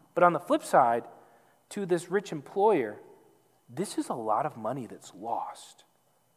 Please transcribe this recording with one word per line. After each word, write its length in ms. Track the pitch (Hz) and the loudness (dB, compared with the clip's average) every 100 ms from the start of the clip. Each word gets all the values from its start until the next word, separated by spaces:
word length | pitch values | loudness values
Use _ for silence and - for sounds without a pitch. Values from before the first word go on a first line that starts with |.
| _ | _
But 80 | - | 4
on 100 | 175 | 4
the 60 | 160 | 4
flip 240 | - 294 | 0 -2
side, 460 | - 175 123 117 - - - _ _ _ - | 4 4 6 2 -2 -14 -20 _ _ _ -14
to 160 | - 190 | -8 -2
this 220 | 175 165 | -2 0
rich 220 | 190 202 | -4 -2
employer, 720 | 156 131 196 208 185 110 107 - - _ _ _ _ - | -8 -6 0 2 2 0 -6 -16 -20 _ _ _ _ -12
this 300 | 123 208 - | -8 -6 -4
is 100 | 294 | -6
a 60 | |
lot 320 | 147 110 107 147 | -4 0 0 0
of 100 | - | -4
money 300 | 110 135 107 | -6 -6 -8
that's 260 | 98 - | -14 -20
lost. 720 | - 113 - - - - - _ _ _ _ _ | -14 -6 -6 -6 -10 -18 -20 _ _ _ _ _